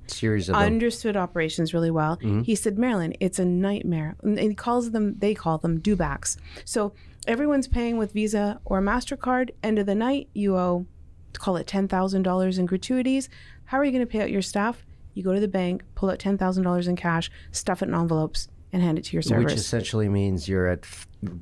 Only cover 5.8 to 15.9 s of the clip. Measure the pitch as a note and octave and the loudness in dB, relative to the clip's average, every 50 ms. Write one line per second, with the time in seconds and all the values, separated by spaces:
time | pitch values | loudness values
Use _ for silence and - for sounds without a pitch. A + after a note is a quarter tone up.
5.8 | D#3+ G3+ G#3 F3+ E3+ C#3+ C#3 - - - - - - - - - - - - A#3+ | 2 2 2 2 2 -2 -2 -4 -6 -6 -8 -8 -10 -18 -18 -16 -10 -4 -2 0
6.8 | G#3 G#3 - - - - - - - - A#3 A#3+ D4 D4 D4 C#4 B3 - - B3 | 0 -2 -4 -8 -20 -20 -20 -10 -4 -2 0 2 2 2 2 2 2 2 2 2
7.8 | A#3+ A#3 A#3 A3+ A3 G#3 - G#3+ G#3+ G#3+ A3 G#3 G#3 G#3 G#3 - - - G3 F#3+ | 2 2 0 0 0 0 0 0 0 2 2 2 0 0 -2 -4 -4 -2 0 2
8.8 | G3 G3+ A3 B3 B3 - C#4+ C4 - B3+ B3+ B3+ B3+ B3 - - - A3 A3 G#3+ | 2 2 2 0 -2 -4 -6 -6 -2 0 0 0 0 -2 -4 -6 -2 0 0 0
9.8 | G3+ G3+ G3 G#3+ A3+ B3 C#4 C#4 - - - G#3 G#3 G3 F#3+ F#3 F3+ F3+ F3 F3 | 2 2 0 0 2 0 0 -2 -4 -6 -6 -2 0 2 2 2 2 2 0 0
10.8 | F3+ - - - - - - - - - - - - G3+ F#3 E3 - - - G3 | -2 -6 -12 -20 -20 -20 -20 -20 -20 -16 -14 -8 -4 -2 -2 -2 -2 -2 -2 -2
11.8 | G3 F#3+ F#3+ F#3 F#3+ F#3+ F#3+ F#3+ F#3 F#3 F3+ F#3 F#3 F#3 F#3 F#3 F3+ F3 F#3+ F#3 | 0 0 0 0 0 0 2 0 2 2 2 2 2 0 0 0 0 0 0 -2
12.8 | - - B3+ B3+ B3 C4 C4 C4+ C4 - - - - - - - - - - C4+ | -2 0 0 0 2 2 2 0 -2 -4 -10 -20 -20 -20 -20 -20 -10 -4 0 2
13.8 | D4 C#4+ B3 B3+ A#3+ A#3 - G#3+ G#3 - - G3 F#3 - - G#3 G3+ A3+ A#3+ - | 2 2 2 0 0 0 0 -2 -2 0 0 -2 -2 -2 0 0 0 0 -2 -4
14.8 | - - - - - - - G3 F#3 F#3+ F#3 G3+ G#3+ G3+ F#3 F#3+ F3+ F3 F3+ - | -10 -20 -20 -20 -18 -14 -10 -6 -2 0 0 2 0 0 0 0 0 0 -2 -4
15.8 | - - | -6 -10